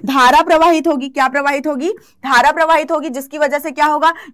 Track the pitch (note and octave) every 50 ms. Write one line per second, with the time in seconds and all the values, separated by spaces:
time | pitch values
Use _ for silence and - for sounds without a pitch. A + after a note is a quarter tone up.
0 | - G3 C4+ C#4 B3+ B3 C4 D4+ E4 F4 E4+ D#4 D#4+ F4 E4+ D#4+ D4 E4+ D#4 C4
1 | B3+ C#4 - C#4 C4 C4 C4 C#4+ C#4 C#4+ C#4 C#4+ C4+ D4+ D4 B3+ C#4 F4 A4 -
2 | - _ _ _ - C4 C4 A#3+ B3 C#4+ D4+ E4 D#4+ D#4+ E4 D#4 D#4 - E4 D4+
3 | C#4 D#4+ A#3+ C4+ C4+ C4+ - D4+ D4+ C#4 C4+ C#4+ C#4+ D#4+ C4 C#4+ D4 D4+ D4+ D4
4 | D4+ D#4+ E4+ E4 - D#4